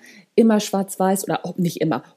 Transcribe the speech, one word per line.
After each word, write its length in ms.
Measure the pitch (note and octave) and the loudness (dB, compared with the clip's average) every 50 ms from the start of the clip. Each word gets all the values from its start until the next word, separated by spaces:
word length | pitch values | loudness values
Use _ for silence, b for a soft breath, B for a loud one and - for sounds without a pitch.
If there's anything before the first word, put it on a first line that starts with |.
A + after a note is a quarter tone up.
| b b b b b b _ | b b b b b b _
immer 240 | - A#3 A3+ G#3+ G#3+ | 4 4 4 4 2
schwarz-weiß 680 | G#3 - - G3 F#3+ F#3+ - - F#3 F#3+ G3 G3 - | 0 -2 -4 -4 -4 -4 -2 0 0 0 0 0 -2
oder 220 | - D#3+ - - | -4 -6 -6 -6
auch 100 | F3+ F3 | -8 -4
nicht 240 | - F3+ E3 - - | -2 -2 -2 -2 -2
immer, 220 | - D#3+ C3+ B2 b b b | -2 -2 -2 -4 b b b